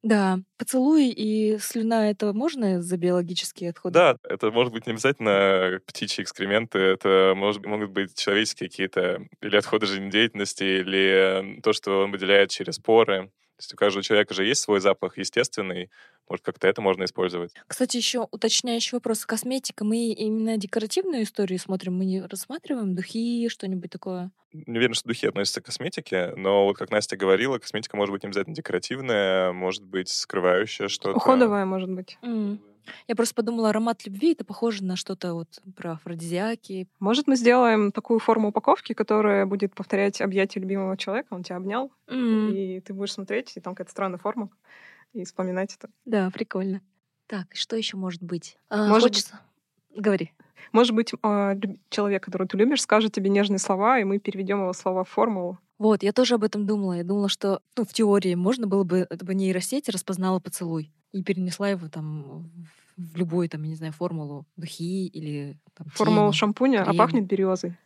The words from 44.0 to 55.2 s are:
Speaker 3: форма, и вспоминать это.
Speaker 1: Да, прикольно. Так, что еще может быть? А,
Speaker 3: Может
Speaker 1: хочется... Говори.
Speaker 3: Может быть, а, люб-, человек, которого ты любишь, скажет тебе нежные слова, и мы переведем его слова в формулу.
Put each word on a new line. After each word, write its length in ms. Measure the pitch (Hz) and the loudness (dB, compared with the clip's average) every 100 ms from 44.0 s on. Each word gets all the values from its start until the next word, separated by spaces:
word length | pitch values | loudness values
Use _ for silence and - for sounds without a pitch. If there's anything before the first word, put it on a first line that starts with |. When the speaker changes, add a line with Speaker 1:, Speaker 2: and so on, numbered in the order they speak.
| 196 180 | -6 -4
Speaker 3:
форма, 300 | 202 233 202 _ _ - - - _ | -6 -6 -8 _ _ -20 -20 -20 _
и 120 | 233 185 | -12 -10
вспоминать 500 | - 185 180 196 - | -6 -4 -2 -6 -8
это. 120 | - _ - | -20 _ -2
Speaker 1:
Да, 240 | 220 190 | 0 0
прикольно. 500 | - 226 190 190 190 _ _ _ _ _ | -4 -6 -4 -4 -6 _ _ _ _ _
Так, 220 | 202 180 | -10 -10
что 220 | - - 226 | -10 -6 -4
еще 220 | 220 196 | -4 -6
может 240 | 190 170 | -8 -8
быть? 340 | 175 175 - _ _ | -8 -8 -10 _ _
А, 180 | 208 208 | 0 6
Speaker 3:
Может 140 | 214 233 | 6 6
Speaker 1:
хочется... 300 | 208 - - _ _ _ _ _ | 2 -6 -14 _ _ _ _ _
Говори. 380 | - 208 196 165 _ _ _ - | -2 0 0 -2 _ _ _ 0
Speaker 3:
Может 220 | 220 240 | 4 4
быть, 180 | 220 226 - | 2 -2 -2
а, 320 | 214 208 202 | 0 0 0
люб-, 240 | 196 202 208 _ | -2 -4 -8 _
человек, 320 | - 208 196 | -4 0 -2
которого 240 | - 185 190 | -4 -6 -4
ты 80 | 190 | 2
любишь, 260 | 233 285 | 2 2
скажет 300 | - 214 220 | 4 4 4
тебе 160 | 208 196 | 0 2
нежные 280 | 202 202 196 | 2 2 0
слова, 400 | - 190 214 254 | 0 2 4 4
и 40 | |
мы 140 | 196 202 | 2 0
переведем 420 | 202 196 190 202 | -2 -6 -2 -2
его 120 | 185 | -2
слова 320 | 180 190 185 | -4 -2 -2
в 40 | 185 | -2
формулу. 500 | - | 0